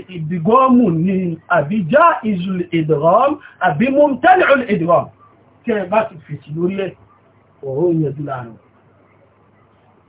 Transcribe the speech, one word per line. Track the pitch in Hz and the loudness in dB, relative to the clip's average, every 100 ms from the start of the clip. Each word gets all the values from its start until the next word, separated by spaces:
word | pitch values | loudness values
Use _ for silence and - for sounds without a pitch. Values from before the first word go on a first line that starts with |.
idgham | 175 180 156 180 160 254 269 247 220 165 | -10 -10 -8 -4 2 2 4 4 2 0
ni, | 180 190 180 160 - | 0 -2 -4 -6 -2
àbí | 175 143 220 | -2 -2 -4
jaizul | 160 262 339 - 220 190 185 185 175 | 0 4 4 2 -2 -4 -4 -6 -4
idgham, | 165 156 151 160 202 247 - - - | -2 0 0 4 4 2 -2 -12 -4
àbí | 185 156 254 | -2 0 0
mumtani'ul | 269 294 269 339 370 339 277 | 2 2 2 4 4 4 2
idgham? | 240 196 165 160 - _ _ _ _ _ - | 0 -2 2 0 0 _ _ _ _ _ -6
Tẹ́ | 208 | -4
ẹ | 180 | -2
bá | 220 | -2
ti | 220 165 | -2 -8
fèsì | - 143 - | -16 -16 -12
lórí | 156 180 196 | -4 -4 -4
ẹ̀, | 185 - _ _ _ _ _ _ | -8 -10 _ _ _ _ _ _
ọ̀rọ̀ | 139 135 175 | -8 -2 0
yẹn | 165 147 | 0 -2
jù | 139 | -4
láàrin. | 139 131 117 104 _ _ _ _ _ _ _ _ _ _ _ _ _ _ | -10 -10 -12 -20 _ _ _ _ _ _ _ _ _ _ _ _ _ _